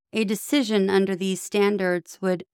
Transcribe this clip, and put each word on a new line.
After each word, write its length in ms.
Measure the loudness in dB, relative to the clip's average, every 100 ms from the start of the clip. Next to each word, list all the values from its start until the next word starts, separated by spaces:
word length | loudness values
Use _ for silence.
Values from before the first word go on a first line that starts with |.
| _
a 120 | -4 -2
decision 640 | -2 0 0 2 2 2
under 280 | 2 2 -2
these 260 | -4 -4
standards 760 | -4 0 2 2 0 -2 -4 -6
would 240 | -2 -2 -4